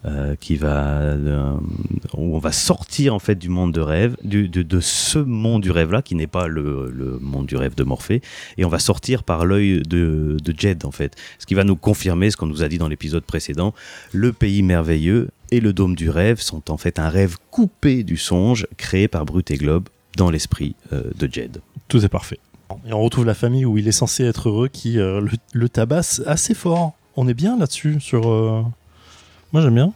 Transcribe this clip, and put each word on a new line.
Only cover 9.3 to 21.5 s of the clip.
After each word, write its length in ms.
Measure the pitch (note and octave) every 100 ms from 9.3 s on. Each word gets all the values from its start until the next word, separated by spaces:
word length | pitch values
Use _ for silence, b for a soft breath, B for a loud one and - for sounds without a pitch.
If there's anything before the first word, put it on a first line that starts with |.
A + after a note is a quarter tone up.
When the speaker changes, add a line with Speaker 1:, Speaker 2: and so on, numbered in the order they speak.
| E2 F2
Speaker 1:
l'œil 340 | G2 G2+ F#2
de, 560 | D2+ E2+ E2 D#2 D2+ D2+
de 100 | D2+
Jed 300 | D#2 G2+ E2+
en 60 | D2
fait, 260 | - C#2+ - B B
ce 80 | -
qui 80 |
va 100 | F#2+
nous 120 | G2 F#2
confirmer 540 | - G#2+ F#2+ E2+ G2+
ce 60 | G#2+
qu'on 80 |
nous 180 | E2+ D2+
a 60 | D#2+
dit 80 | E2
dans 120 | D#2+
l'épisode 360 | D2 D#2 E2
précédent. 480 | - E2 - C#2+ F#2+ - B B B
Le 220 | F#2+ A#2
pays 280 | A2+ G#2+ G2
merveilleux 680 | F#2+ F2 D#2+ D#2+ D#2+ A2+ C3 - -
et 100 | A#2+
le 120 | A2
dôme 220 | F#2+ F#2+
du 160 | F2 E2
rêve 280 | D#2 G2+ A#2
sont 320 | - D#2+ -
en 60 | D#2
fait 220 | F2 -
un 100 | D#2+
rêve 280 | E2+ G2 E2+ _
coupé 520 | - G#3 _ D3 C3
du 160 | G2 E2
songe 480 | - F2+ G2 B2 G2 -
créé 320 | - F#2+ G#2
par 160 | F2
Brut 260 | D2+ D#2+ F2+
et 60 | C#2
Globe 320 | D2 D#2+ F#2+ _ _ -
dans 100 | F2+
l'esprit, 480 | D#2+ - - - - -
euh, 100 | C#2 B1 -
de 100 | C#3
Jed. 300 | - -